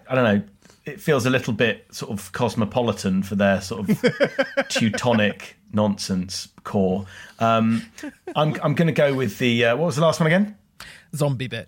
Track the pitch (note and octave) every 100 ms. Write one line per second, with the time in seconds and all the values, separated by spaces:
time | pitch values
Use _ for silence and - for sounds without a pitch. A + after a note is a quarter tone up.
0 | - C3 A#2 G2+ G2 - - _ - C3+
1 | - C#3 B2 B2+ - G#2+ A#2 - - -
2 | - G#2 - - A#2+ - G#2 B2+ A#2+ G2+
3 | G2+ F#2+ F#2+ G2 G2+ F#2+ - A2+ F3 G#3+
4 | B3 - B3+ - C4 - - B3+ A2+ -
5 | A#2+ A2+ G#2 - - - _ G#2+ G#2 G2+
6 | - F#2 F#2 - - - - G#2+ F#2+ F#2+
7 | G2 - - - A2+ A2+ A2+ A2+ - -
8 | D4 - - C#4+ D#3+ C3+ E3 C#3+ E3 D3+
9 | C#3+ C3+ B2 - B2+ A#2 A#2 A#2+ E3+ C3+
10 | D#3+ D#3 D#3+ F3+ G#3 - _ - - -
11 | _ C#3 D3 B2+ B2+ A2+